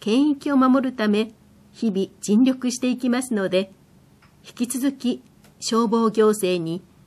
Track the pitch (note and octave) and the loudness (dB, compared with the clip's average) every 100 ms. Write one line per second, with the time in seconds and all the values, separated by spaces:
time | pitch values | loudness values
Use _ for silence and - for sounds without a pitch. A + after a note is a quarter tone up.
0 | - B3 D4+ C#4 D4 C#4 C4 C4 B3+ B3+ | -2 2 2 0 0 2 4 2 0 -2
1 | G#3+ G#3 A3 - _ _ _ - A3+ F#3+ | 0 0 -2 -8 _ _ _ -8 -4 -2
2 | F#3+ - - G#3 C4 C4 B3+ B3 B3+ A#3+ | -4 -6 0 2 4 0 -4 -4 -4 -2
3 | B3+ A#3+ C4 G#3 F#3 F#3 G3 - _ _ | -2 -2 -2 -4 0 0 -2 -8 _ _
4 | _ _ _ _ - - B3 B3+ C4+ C4+ | _ _ _ _ -16 -8 -6 -4 -4 -4
5 | A#3+ - - _ _ _ - A3+ A#3 A3+ | -4 -6 -10 _ _ _ -4 -2 0 2
6 | A3 A3 G#3+ G#3+ F#3 F3+ E3 F3 - _ | 2 2 2 2 0 -2 -4 -8 -12 _